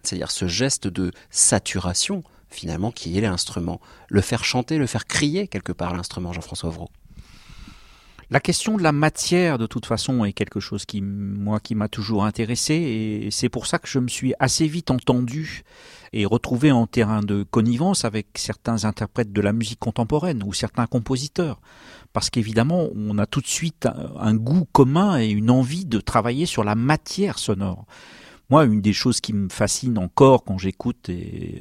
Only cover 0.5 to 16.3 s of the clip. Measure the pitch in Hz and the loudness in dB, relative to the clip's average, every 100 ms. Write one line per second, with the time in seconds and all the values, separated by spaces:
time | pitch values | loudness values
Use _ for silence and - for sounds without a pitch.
0.5 | 85 135 - 98 87 90 - - - - | 0 0 -2 -4 -2 -4 -4 -8 0 4
1.5 | 104 - 95 87 90 - 196 - _ _ | 4 0 -4 -2 -2 -2 -4 -8 _ _
2.5 | - 82 80 104 - 82 92 107 87 - | -10 -6 -4 -4 -4 -4 -2 0 -2 -4
3.5 | - 85 87 - - - 101 - 117 - | -4 -4 -6 -12 -20 0 2 2 0 0
4.5 | 127 123 160 127 110 - - 147 175 202 | -2 -2 0 0 -2 -4 0 0 0 -4
5.5 | 98 - 87 87 87 87 - 87 85 - | -6 -8 -6 -4 -4 -6 -8 -6 -8 -8
6.5 | - 82 82 85 - - - - - - | -8 -6 -6 -10 -16 -20 -20 -20 -20 -20
7.5 | - - - - - - - - 135 - | -20 -20 -20 -20 -20 -20 -20 -4 -2 0
8.5 | 175 - 214 165 147 156 - - 175 175 | 0 0 2 2 4 2 0 0 2 2
9.5 | 131 113 - - 110 - 127 101 - 104 | 0 -2 -4 -2 -2 0 0 0 0 -4
10.5 | 101 - 104 - 104 98 101 101 101 101 | -4 -6 -8 -6 -4 -4 -4 -4 -4 -2
11.5 | 107 - 107 104 - 101 107 107 - 113 | -2 -2 -2 -2 -4 -2 0 0 0 -2
12.5 | 120 - 156 156 110 110 107 107 - 123 | -2 0 0 0 -2 -2 -4 -4 -2 -2
13.5 | 123 - 170 - 131 123 - 127 127 135 | -2 -2 -4 -2 -2 -2 -2 -2 0 0
14.5 | - 156 170 - 127 - 123 127 143 156 | 2 0 0 -2 0 2 0 0 -4 -8
15.5 | - - - - - - 110 98 | -12 -16 -20 -20 -20 -10 -2 0